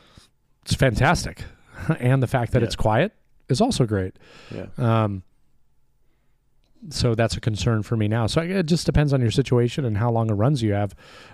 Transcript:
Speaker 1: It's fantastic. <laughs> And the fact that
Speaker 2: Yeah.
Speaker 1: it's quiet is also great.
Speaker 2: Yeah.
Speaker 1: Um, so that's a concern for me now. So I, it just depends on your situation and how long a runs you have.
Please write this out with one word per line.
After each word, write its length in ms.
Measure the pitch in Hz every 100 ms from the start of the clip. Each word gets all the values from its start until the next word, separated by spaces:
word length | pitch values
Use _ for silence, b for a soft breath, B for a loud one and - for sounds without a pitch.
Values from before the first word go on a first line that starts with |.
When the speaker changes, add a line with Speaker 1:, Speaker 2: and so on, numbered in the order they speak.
| b b b _ _ _
Speaker 1:
It's 100 | -
fantastic. 680 | - 135 104 139 170 - - -
<laughs> 500 | - _ - - 160
And 240 | 123 135
the 40 | 123
fact 260 | 127 117
that 80 | 123
Speaker 2:
Yeah. 40 | 117
Speaker 1:
it's 100 | -
quiet 360 | 110 110 196 - _ _ -
is 100 | 139
also 240 | 247 -
great. 300 | 117 101 92 - B B B
Speaker 2:
Yeah. 160 | 107 92 -
Speaker 1:
Um, 440 | 120 113 107 98 - _ _ _ _ _ _ _ _ _ _ _ _ _ _ _ 185
so 260 | - 123
that's 220 | 113 113 -
a 40 |
concern 420 | 110 104 120 110
for 140 | - 113
me 120 | 104
now. 180 | 113 110
So 140 | 160
I, 40 |
it 220 | 170 190 160
just 200 | 170 -
depends 260 | 143 147
on 80 | 135
your 100 | 117
situation 540 | 139 123 123 120 -
and 140 | 123 104
how 120 | 120
long 200 | 113 110
a 40 |
runs 280 | 101 123 139
you 100 | 110
have. 220 | 101 101 - B B B